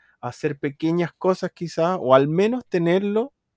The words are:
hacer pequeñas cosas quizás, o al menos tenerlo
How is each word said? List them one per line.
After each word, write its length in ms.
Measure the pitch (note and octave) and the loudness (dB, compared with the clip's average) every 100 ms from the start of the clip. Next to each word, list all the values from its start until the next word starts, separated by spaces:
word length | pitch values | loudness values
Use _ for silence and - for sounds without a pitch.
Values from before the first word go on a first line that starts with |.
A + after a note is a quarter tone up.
| _ _ | _ _
hacer 360 | B2 - D3+ D3 | -12 -6 -6 -4
pequeñas 540 | D3 C#3+ D#3+ E3+ E3+ | -6 -4 -2 0 -2
cosas 380 | - F#3 F#3 F3 | -2 -2 -2 -6
quizás, 440 | - E3+ - E3 F#3 | -8 -8 -2 -2 0
o 140 | A#2+ C3 | 4 6
al 140 | D3 | 6
menos 360 | E3 G#3+ B3 - | 2 0 -2 -4
tenerlo 680 | F#3 E3+ F#3 G3+ G#3 C#4 _ _ | -2 0 0 0 -2 -4 _ _